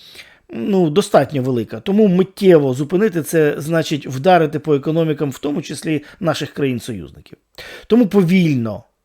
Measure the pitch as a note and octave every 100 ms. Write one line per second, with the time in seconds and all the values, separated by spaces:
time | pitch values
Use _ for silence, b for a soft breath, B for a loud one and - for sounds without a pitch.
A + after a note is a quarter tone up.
0 | B B B B B A3 A3+ F#3+ E3 D#3
1 | G3+ D#3+ C3+ C#3+ B2+ A#2+ G#2+ A2 - G3+
2 | G#3+ F3+ F#3+ - F#3+ E3 C#3 B2+ D3 F#3
3 | A3 F3 D3+ E3 D3+ - D3 E3 D#3 D3
4 | - C3 F3 F3+ D#3 D#3 D#3 C#3+ C#3+ D#3+
5 | D#3+ D3 D3 - D3 C#3+ - C3+ E3 D3+
6 | B B E3 C#3+ D3 - C#3 B2 - G#2
7 | C#2+ - - - _ - B B B A3+
8 | G#3 G3+ E3+ F#3 E3 C3 A2+ G2 - _